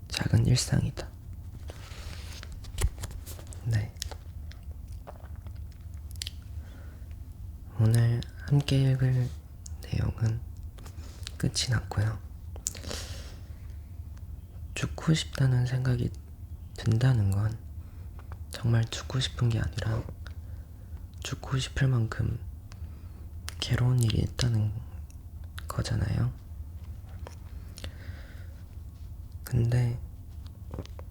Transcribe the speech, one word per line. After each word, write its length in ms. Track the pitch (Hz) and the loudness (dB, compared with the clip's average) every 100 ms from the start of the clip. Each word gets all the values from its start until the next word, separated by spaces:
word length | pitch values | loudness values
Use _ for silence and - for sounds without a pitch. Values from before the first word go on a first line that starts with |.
| - | -4
작은 400 | - - 113 117 | 0 6 8 10
일상이다. 600 | 123 - 120 - - - - - - - - - - - - - - - - - - - - - - - - - - - - 117 | 8 6 4 4 0 -6 -8 -10 -8 -8 -8 -8 -10 -10 -8 -8 -8 -8 -8 -8 -10 -6 2 2 2 -8 -8 -10 -10 -10 -6 2
네. 280 | 110 104 - - - - - - - - - - - - - - - - - - - - - - - - - - - - - - - - - - - - - - - | 2 2 -4 -6 -8 -10 -10 -10 -10 -10 -10 -8 -10 -10 -12 -10 -10 -10 -10 -10 -10 -10 -10 -8 -8 -8 -10 -10 -8 -10 -10 -12 -12 -12 -10 -12 -10 -10 -10 -4 4
오늘 420 | 110 117 117 120 - - - | 6 8 6 4 0 -6 4
함께 340 | 143 - 135 | 4 6 6
읽을 480 | 135 131 131 127 123 - - - - - | 6 6 6 6 2 -2 -12 -12 -10 -10
내용은 560 | - - - - 113 113 - - - - - - - - - - | -2 2 2 4 2 2 -4 -10 -10 -10 -12 -10 -10 -8 -8 0
끝이 320 | 127 - - | 0 2 2
났고요. 480 | 107 - - 107 - - - - - - - - - - - - - - - - - - - - - - - - - - | 2 2 2 2 0 -6 -10 -10 -4 -4 -4 -6 -6 -6 -8 -8 -10 -10 -10 -10 -10 -10 -10 -10 -10 -10 -10 -12 -10 -8
죽고 400 | - - - - | -4 -4 2 4
싶다는 520 | 156 - - 135 123 123 | 4 4 4 6 6 4
생각이 440 | 127 131 123 120 - - - - - - - | 2 4 4 2 -2 -10 -10 -10 -10 -10 0
든다는 540 | 110 110 127 120 98 | 4 6 8 8 6
건 260 | 98 110 117 - - - - - - - - - | 6 2 0 -8 -10 -10 -10 -10 -10 -10 -10 -8
정말 320 | - 117 117 113 | 0 4 6 4
죽고 340 | - - 131 | -2 -2 0
싶은 300 | - - 120 | 0 2 4
게 100 | 113 | 4
아니라 420 | - - 110 113 - - - - - - - - - - - - | 2 0 2 2 0 -6 -8 -8 -8 -8 -10 -12 -10 -10 -10 -8
죽고 380 | - - - 131 | -6 -6 -2 0
싶을 280 | - - 135 | 2 4 6
만큼 520 | 120 110 - - 113 - - - - - - - - - - - - | 6 4 2 0 0 -4 -10 -10 -10 -10 -10 -12 -12 -10 -10 -8 -4
괴로운 420 | - 120 123 127 | 2 4 6 6
일이 180 | 113 110 | 6 6
있다는 480 | - - 120 113 107 110 - - - - - - - - - | 4 4 4 4 4 0 -6 -8 -10 -10 -10 -10 -10 -8 -4
거잖아요. 640 | - - - - - 120 - - - - - - - - - - - - - - - - - - - - - - - - - - - - - - - | -2 2 2 4 4 2 0 -8 -10 -10 -10 -10 -10 -8 -8 -8 -10 -10 -10 -10 -8 -8 -8 -10 -10 -10 -12 -12 -12 -12 -12 -12 -12 -12 -10 -10 -10
근데 560 | - 120 117 123 120 120 - - - - - - - - - - - | 0 2 4 4 4 0 -6 -12 -12 -12 -12 -12 -8 -8 -8 -10 -10